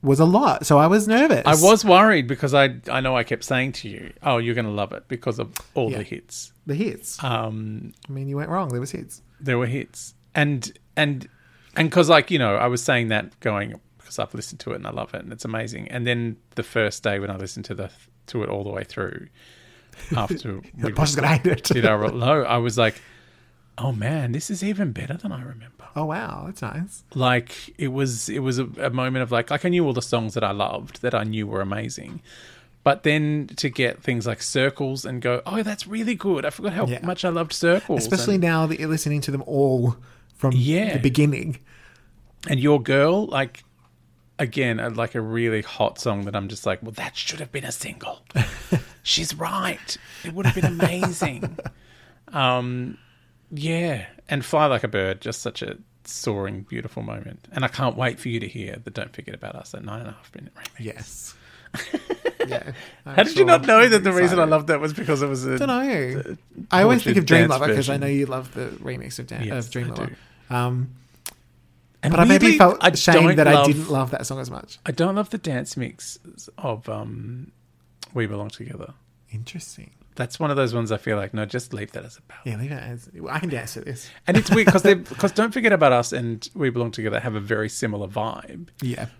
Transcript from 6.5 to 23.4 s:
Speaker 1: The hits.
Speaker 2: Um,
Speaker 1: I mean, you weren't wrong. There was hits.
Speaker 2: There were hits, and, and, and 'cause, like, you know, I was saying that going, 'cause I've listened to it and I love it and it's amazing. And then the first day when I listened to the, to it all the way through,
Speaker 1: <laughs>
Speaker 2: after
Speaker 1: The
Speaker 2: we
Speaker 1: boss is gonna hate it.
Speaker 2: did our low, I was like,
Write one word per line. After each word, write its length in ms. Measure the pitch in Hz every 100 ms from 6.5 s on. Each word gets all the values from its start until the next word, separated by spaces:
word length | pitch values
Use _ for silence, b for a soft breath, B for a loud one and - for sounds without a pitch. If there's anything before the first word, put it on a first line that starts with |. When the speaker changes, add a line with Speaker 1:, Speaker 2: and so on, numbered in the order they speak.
| _ -
Speaker 1:
The 80 |
hits. 480 | 143 214 - - -
Speaker 2:
Um, 720 | 131 113 113 110 110 107 117 - -
Speaker 1:
I 40 |
mean, 140 | 135 139
you 100 | 139
weren't 120 | 156
wrong. 220 | 170 170
There 100 | 120
was 120 | 135
hits. 280 | - - - _ _
Speaker 2:
There 200 | 135 120
were 80 | 120
hits, 480 | 131 - - - _ _
and, 380 | - 147 139 - - _ -
and, 320 | 147 139 123 b b b b -
and 160 | 160
'cause, 160 | 180 156
like, 220 | 160 -
you 80 | 165
know, 180 | 117 101
I 120 | 123
was 140 | 123
saying 260 | - 127 113
that 300 | 107 - _
going, 380 | 117 104 107 107 _ _
'cause 200 | - -
I've 140 | 107
listened 280 | - - 110
to 120 | -
it 40 | 101
and 100 | 101
I 40 |
love 220 | 107 110
it 100 | 98
and 80 | -
it's 100 | 113
amazing. 440 | - 110 113 117 107
And 180 | 123 120
then 300 | 120 117 113 _
the 80 | -
first 400 | 113 117 107 -
day 160 | 110 101
when 120 | 98
I 60 | 95
listened 300 | 95 - 101
to 80 |
the, 160 | 101 95 - _ _ -
to 140 | 123
it 60 | 104
all 160 | 101
the 60 | 101
way 140 | 98
through, 420 | - - 98 - - b b b b
Speaker 1:
<laughs> 440 | b b b - 120
Speaker 2:
after 180 | 104 107
Speaker 1:
The 260 | 120 95 - -
Speaker 2:
we 100 | 113
Speaker 1:
boss 180 | 107 147
is 60 | 143
gonna 120 | 143
hate 180 | 151 180
it. 180 | 139
Speaker 2:
did 200 | - 127
our 240 | 113 107 107
low, 340 | 117 120 151
I 120 | 131 120
was 220 | 120 110
like, 240 | 110 - b b b b